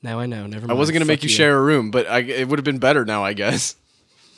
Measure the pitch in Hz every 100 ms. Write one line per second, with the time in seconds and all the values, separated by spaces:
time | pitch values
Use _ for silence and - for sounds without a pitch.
0 | 127 113 123 110 101 107 113 123 151 165
1 | 156 156 151 - 151 139 139 151 110 123
2 | 113 120 123 127 131 147 139 135 131 147
3 | 113 107 98 101 101 127 - - _ _
4 | _ _ _